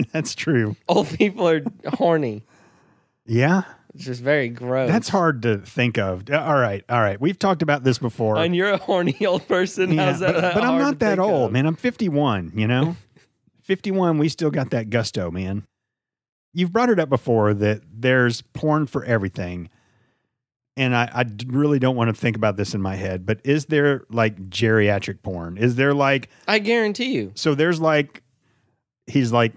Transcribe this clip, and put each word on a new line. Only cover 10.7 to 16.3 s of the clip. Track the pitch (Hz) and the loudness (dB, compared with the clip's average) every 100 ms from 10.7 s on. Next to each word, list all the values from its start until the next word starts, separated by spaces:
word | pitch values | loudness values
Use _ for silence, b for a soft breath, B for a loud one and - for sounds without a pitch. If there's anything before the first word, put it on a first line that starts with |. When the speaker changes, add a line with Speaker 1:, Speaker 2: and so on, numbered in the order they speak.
| 262 | 2
Speaker 1:
not | 285 | 0
Speaker 2:
to | - | 0
Speaker 1:
that | 214 190 | 0 2
Speaker 2:
think | 208 | 2
Speaker 1:
old, | 156 110 | 2 2
Speaker 2:
of? | |
Speaker 1:
man. | 120 151 | 2 0
I'm | 160 | 0
fifty-one, | 247 - 196 143 143 101 85 98 | -4 -2 -2 0 0 0 -4 -2
you | 107 | 0
know? | 127 156 180 | 2 0 -4
Speaker 2:
<laughs> | _ _ _ _ _ _ | _ _ _ _ _ _
Speaker 1:
Fifty-one, | - 190 202 190 175 156 | -4 -4 -2 0 2 2
we | 147 | 0
still | - 156 | 0 -2
got | 147 131 | -2 -2
that | 123 110 | -4 -2
gusto, | 117 110 104 87 | -2 -2 -4 -6
man. | 90 95 101 - _ _ _ _ _ _ | -4 -4 -6 -8 _ _ _ _ _ _